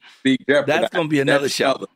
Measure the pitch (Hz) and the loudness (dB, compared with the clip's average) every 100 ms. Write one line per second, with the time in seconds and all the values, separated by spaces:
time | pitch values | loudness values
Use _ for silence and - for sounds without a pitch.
0 | - - 135 131 - 143 135 156 - 180 | -20 -4 -2 0 0 0 2 0 -2 -2
1 | 156 147 139 139 139 - 135 - - | -2 0 2 0 0 0 -2 -2 -8